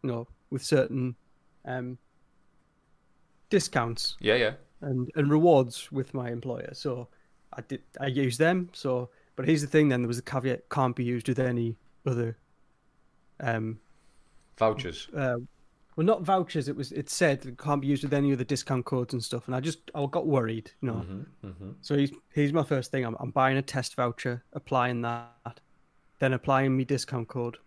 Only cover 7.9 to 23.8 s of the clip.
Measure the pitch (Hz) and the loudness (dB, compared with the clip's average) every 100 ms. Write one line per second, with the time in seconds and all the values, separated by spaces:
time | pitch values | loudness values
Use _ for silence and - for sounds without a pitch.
7.9 | - 139 131 135 120 160 185 175 - 139 | -6 -2 0 0 4 4 4 -2 -6 -2
8.9 | 127 123 _ _ - 131 160 143 156 151 | -2 -4 _ _ -4 2 2 4 4 6
9.9 | 127 120 120 - 135 127 123 _ 147 127 | 4 0 -2 -4 -4 -2 -4 _ 0 2
10.9 | 120 120 123 113 127 127 120 117 110 _ | 2 -2 -2 -2 0 0 0 -2 -4 _
11.9 | _ - 120 117 113 _ _ _ _ _ | _ -4 -2 -2 -6 _ _ _ _ _
12.9 | _ _ _ _ _ 131 113 110 110 _ | _ _ _ _ _ -2 -2 -2 -8 _
13.9 | _ - _ _ - _ - 113 107 90 | _ -20 _ _ -20 _ 2 2 2 -6
14.9 | 80 - 147 131 120 127 _ _ _ _ | -8 -10 -2 -2 -2 -6 _ _ _ _
15.9 | - 170 220 175 190 180 160 131 143 131 | 0 2 2 2 2 2 -4 -4 -6 -6
16.9 | - 139 - 170 135 135 117 151 143 139 | -8 -6 2 2 2 -4 -8 -2 0 2
17.9 | 139 143 143 139 131 123 131 - 127 - | 0 2 2 2 2 0 -2 0 -2 0
18.9 | 131 123 123 117 120 - 127 147 160 - | -2 -2 -4 -4 -6 -4 -4 -4 -8 -10
19.9 | 156 139 170 160 139 113 113 - _ 135 | -6 -2 -2 2 2 2 -4 -10 _ -6
20.9 | - 95 98 139 - 101 87 98 - - | -4 -6 -10 -14 -14 -16 -14 -16 -16 -2
21.9 | 143 139 - _ - 143 160 143 139 120 | 0 0 -2 _ 0 2 2 0 -2 -2
22.9 | 135 120 110 123 135 131 135 135 135 | -4 -4 -4 -4 2 4 2 -2 -6